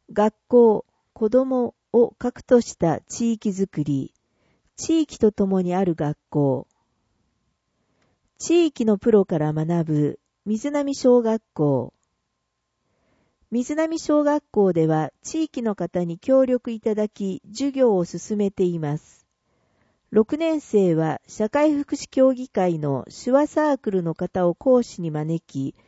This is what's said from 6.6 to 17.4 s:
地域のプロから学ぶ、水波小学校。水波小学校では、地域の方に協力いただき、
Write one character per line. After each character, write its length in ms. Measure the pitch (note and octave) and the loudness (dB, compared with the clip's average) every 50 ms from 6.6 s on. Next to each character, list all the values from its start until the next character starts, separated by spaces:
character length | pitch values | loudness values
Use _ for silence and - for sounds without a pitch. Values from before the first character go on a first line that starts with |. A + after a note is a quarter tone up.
| - - _ _ _ _ _ _ _ _ _ _ _ _ _ _ _ _ _ _ _ _ _ _ _ _ _ _ _ _ _ _ _ _ _ - | -4 -10 _ _ _ _ _ _ _ _ _ _ _ _ _ _ _ _ _ _ _ _ _ _ _ _ _ _ _ _ _ _ _ _ _ -10
地 280 | - - E4 F4 E4+ | -2 0 2 2 2
域 180 | D#4 - - B3 | 2 0 -2 0
の 120 | G#3+ G#3 | 0 0
プ 140 | G3 - A#3+ | 0 2 4
ロ 140 | A3 G#3 F#3+ | 4 4 4
か 140 | - F#3 D#3 | 2 0 -2
ら 140 | D3+ D3+ D3+ | -2 -2 -2
学 320 | D#3 D#3 D#3+ F3 E3+ D#3+ | -2 -2 -2 -2 -2 -2
ぶ、 360 | E3 D#3 D3 D3 C#3 - - _ _ _ _ - | 0 0 0 0 -2 -4 -6 _ _ _ _ -8
水 240 | G3+ G#3+ A3 - C#4+ | -6 -6 -4 -4 -4
波 240 | C#4+ D4 C#4+ C#4 C#4 | -4 -4 -2 -4 -4
小 260 | - - B3+ B3 B3 | 0 2 4 4 4
学 220 | A#3 A3+ A3 A3 - _ _ | 4 2 -2 -4 -6 _ _
校。 400 | - D3+ D3 C#3 B2+ A2+ C3 - _ _ _ _ _ _ _ _ _ _ _ _ _ _ _ _ _ _ _ _ _ _ _ _ _ _ _ _ _ _ _ | -2 0 0 0 0 -2 -6 -12 _ _ _ _ _ _ _ _ _ _ _ _ _ _ _ _ _ _ _ _ _ _ _ _ _ _ _ _ _ _ _
水 240 | G#3 A#3+ B3+ - D4+ | -4 -4 -4 -2 -2
波 240 | D#4 D#4+ D#4+ E4 D#4 | -2 -2 -2 -4 -4
小 240 | - - D4+ D4 D4 | -2 0 2 2 2
学 220 | D4 D4 D4 - _ - | 2 0 0 -2 _ 0
校 200 | G#3+ G3+ F#3+ E3+ | 2 2 2 2
で 140 | E3+ D#3+ | 2 2
は、 240 | D#3 D#3+ D#3 D#3 - - _ | 2 2 0 -2 -4 -8 _
地 240 | - - - D#4+ D#4+ | -14 -8 -6 -4 -4
域 180 | D4 - C4+ A#3 | -4 -6 -6 -6
の 120 | A3 G3 | -4 -4
方 300 | - F3 E3 - F#3 F3 | -4 -6 -6 -4 -4 -4
に 160 | E3+ E3 F3 | -4 -6 -6
協 240 | - - C4 C4 C4 | 0 2 4 4 4
力 260 | B3+ B3+ B3 - B3 | 4 0 -2 -2 -6
い 100 | A#3 A3 | -10 -6
た 140 | - A3+ G#3+ | -4 -4 -2
だ 140 | G#3 G#3+ G#3 | -2 -2 -4
き、 340 | - - G3+ F#3+ F#3 - | -6 -6 -6 -6 -6 -8